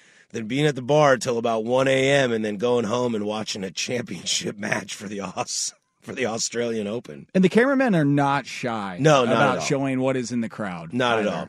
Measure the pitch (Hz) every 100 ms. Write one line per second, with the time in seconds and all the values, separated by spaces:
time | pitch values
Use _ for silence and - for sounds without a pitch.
0 | _ _ _ 117 107 131 151 131 123 151
1 | 143 123 127 117 117 113 113 127 135 135
2 | 135 139 127 113 107 101 120 120 104 123
3 | 123 110 104 107 107 104 95 - - 123
4 | - 87 - - 113 104 104 110 101 -
5 | 101 101 92 113 123 - - - _ _
6 | - 131 113 113 - 117 120 113 101 117
7 | - 71 - 190 185 214 262 269 254 175
8 | 143 143 139 139 113 - 123 113 98 90
9 | 151 143 117 117 - 127 - 139 135 131
10 | 131 131 113 120 110 - 104 87 82 123
11 | 123 113 104 82